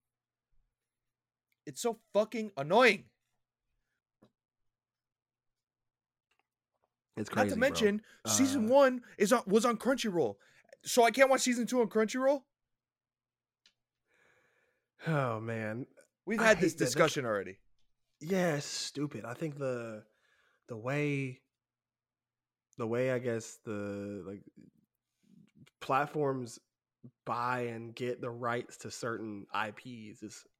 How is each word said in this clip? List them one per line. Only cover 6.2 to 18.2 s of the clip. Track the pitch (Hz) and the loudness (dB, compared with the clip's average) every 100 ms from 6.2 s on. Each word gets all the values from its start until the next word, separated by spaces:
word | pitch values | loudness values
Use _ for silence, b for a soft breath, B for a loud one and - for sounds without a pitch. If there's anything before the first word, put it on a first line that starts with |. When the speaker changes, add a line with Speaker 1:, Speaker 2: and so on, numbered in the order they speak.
| _ _ _ _ _ _ _ _ _ - | _ _ _ _ _ _ _ _ _ -10
Speaker 2:
It's | 107 | -4
Speaker 1:
Not | - | 0
Speaker 2:
crazy, | 104 | 0
Speaker 1:
to | 147 | 2
Speaker 2:
bro. | |
Speaker 1:
mention, | 262 - 208 214 - b 214 | 0 2 2 0 -6 b -2
season | - 262 277 214 | 2 4 4 4
Speaker 2:
Uh, | |
Speaker 1:
one | 269 269 254 - B | 6 6 4 -6 B
is | 202 | 2
on, | 233 - | 2 4
was | 214 247 | 2 2
on | 220 | 0
Crunchyroll. | 226 262 226 175 120 101 b b b - | 0 0 0 0 0 -2 b b b -16
So | - - | 0 4
I | 233 | 6
can't | 233 269 | 8 6
watch | 262 | 6
season | 262 247 233 | 2 0 0
two | 254 | 2
on | 233 | 2
Crunchyroll? | 220 220 254 269 277 - _ _ _ _ _ _ _ _ _ _ _ _ _ _ _ _ _ _ _ _ _ _ _ _ _ - | 2 0 2 2 2 -2 _ _ _ _ _ _ _ _ _ _ _ _ _ _ _ _ _ _ _ _ _ _ _ _ _ -4
Speaker 2:
Oh, | 151 131 110 | 0 0 -2
man. | 113 113 107 110 139 _ _ _ - | -4 -6 -4 -6 -10 _ _ _ -6
Speaker 1:
We've | 220 | 2
Speaker 2:
I | 220 | 4
Speaker 1:
had | 208 | 6
this | 175 | 4
Speaker 2:
hate | - | 0
that. | 131 | 0
That's | |
Speaker 1:
discussion | 120 160 147 127 | 4 2 2 -2
already. | 104 92 95 _ _ _ _ _ - | -2 -4 -12 _ _ _ _ _ -14